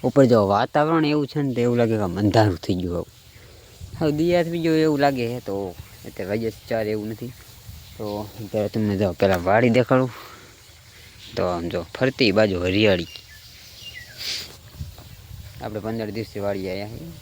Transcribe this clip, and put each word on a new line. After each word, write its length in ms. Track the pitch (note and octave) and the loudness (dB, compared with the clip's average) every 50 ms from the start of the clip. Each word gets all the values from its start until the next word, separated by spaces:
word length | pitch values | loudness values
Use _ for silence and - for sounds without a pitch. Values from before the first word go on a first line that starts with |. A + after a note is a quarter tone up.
| - | -2
ઉપર 220 | C3 - C#3+ C3+ | 2 6 6 6
જો 200 | A#2 B2 A2 G2+ | 8 8 6 6
વાતાવરણ 580 | F#2+ G2+ G#2 A#2+ C3 - D#3 D3 D#3 E3 E3 D#3 | 6 4 2 2 2 2 2 2 4 2 2 2
એવું 220 | D3 D3 D3+ C#3+ | 2 2 0 0
છે 160 | C3 - D3+ | -2 -2 -2
ને, 120 | C#3+ C3+ B2 | -2 -2 0
તો 60 | A#2+ | 0
એવું 160 | A#2+ A#2+ A#2+ | 0 2 2
લાગે 200 | A#2+ A#2+ A2 A2+ | 2 2 2 2
કે 60 | G#2+ | 0
આમ 160 | G#2 F2+ E2+ F#2 | 0 -2 -2 0
અંધારું 380 | G#2 G#2 F2+ A2 G#2+ G#2+ F2 | 0 4 4 4 4 4 0
થઈ 180 | D#2+ - - F#2+ | -2 -4 -4 -2
ગયું 220 | F2+ F2 F2 F2 | -2 -2 -4 -4
આવું. 160 | E2+ E2+ - - - - - - - - - - - - - - - - - - - | -6 -6 -8 -14 -20 -20 -20 -20 -20 -20 -20 -20 -20 -20 -20 -20 -18 -18 -16 -6 -2
હવે 140 | D#3+ D#3 | -2 -2
દિયા 300 | D3 D3+ D#3+ F3 F3 F3 | 0 0 0 2 2 2
થઈ 160 | E3+ E3 E3+ E3+ | 2 0 -2 -2
ગયું 180 | D#3+ E3 D#3+ | 0 2 4
એવું 240 | D#3+ D#3 D#3 D3+ C#3 | 4 4 4 4 4
લાગે 280 | C#3+ C#3+ C#3 B2+ A#2+ A#2 | 2 2 2 0 -2 -2
છે, 120 | A#2+ B2 | -4 -6
તો 340 | - - G2 G2+ G2+ F#2 F2 - - - - - - | -6 -6 -4 -4 -4 -6 -8 -12 -18 -20 -20 -16 -16
અત્યારે 220 | - - - G2 F#2 | -14 -10 -8 -4 -4
વાગ્યા 220 | G2+ A#2 A2+ A2+ | -2 -2 -2 -4
છે 180 | G#2+ - - - | -6 -8 -8 -6
ચાર, 180 | A#2 A2+ A2 | -4 -2 -2
એવું 220 | G#2+ G#2+ G#2+ G#2 G#2+ | -2 -4 -4 -6 -8
નથી. 240 | A2+ G#2 B2 B2 B2 - - - - - - - - - - - - - | -8 -10 -10 -12 -14 -16 -20 -20 -20 -20 -18 -18 -18 -18 -18 -20 -12 -10
તો 300 | - - G#2 - G#2+ G#2 - - A2 | -8 -6 -6 -6 -8 -10 -12 -14 -12
અત્યારે 240 | G2 - A2 G#2 G#2+ | -4 -2 -2 -2 -2
તમને 280 | - A2 G#2+ G#2 G2+ | -2 -2 0 0 0
જો 160 | F#2+ G#2 F#2 | 2 0 0
પહેલાં 320 | F2 - G2+ F#2+ F#2+ F2+ E2+ | 0 2 2 2 2 2 2
વાડી 260 | F#2 G2+ A2+ B2 A#2+ | 2 4 4 4 6
દેખાડું. 400 | A2+ B2 A#2+ - C3+ B2+ C3 B2+ - - - - - - - - - - - - - - - - - - - - - - - - - | 4 4 4 4 2 2 2 0 -4 -12 -18 -18 -20 -20 -20 -20 -20 -20 -20 -20 -20 -20 -20 -20 -20 -20 -20 -20 -20 -20 -20 -8 -4
તો 100 | F#2+ F#2 F2+ | -2 -2 -2
આમ 200 | F2+ E2+ E2+ E2+ | -2 -2 -4 -4
જો, 180 | E2 F2+ - - - - | -4 -6 -6 -8 -4 0
ફરતી 340 | C3 C3 C3 - C3+ G#2+ | 0 0 2 2 2 4
બાજુ 280 | F#2 G#2 A2 G#2 F#2+ F2 | 6 4 4 4 2 0
હરિયાળી. 480 | F2 F#2 F#2 G#2 G#2+ G#2 F#2+ F2 E2+ - - - - - - - - - - - - - - - - - - - - - - - - - - - - - - - - - - - - - - - - - - - - - - - - - - - | 0 0 2 4 4 4 4 2 0 -6 -12 -20 -20 -20 -20 -20 -20 -20 -20 -20 -20 -20 -20 -18 -18 -16 -16 -16 -18 -18 -16 -12 -8 -8 -8 -8 -10 -12 -18 -20 -20 -20 -14 -14 -14 -14 -14 -18 -20 -20 -20 -20 -18 -18 -16 -16 -16 -16 -16 -12
આપણે 180 | - A#2 G#2+ G#2+ | -12 -10 -8 -6
પંદર 300 | F#2+ A2 A2+ A2+ A2 G#2 | -6 -6 -6 -4 -6 -6
દિવસથી 300 | G2+ A2+ G#2+ - - G#2 | -6 -8 -8 -8 -8 -6
વાડી 280 | G2+ G2+ G2+ G2 F#2+ F#2+ | -4 -4 -4 -4 -4 -6
આયા 200 | F#2 G2 G2+ G#2+ | -6 -6 -8 -10
છીએ. 200 | A2+ B2+ D#3+ E3+ - - | -12 -14 -14 -16 -16 -18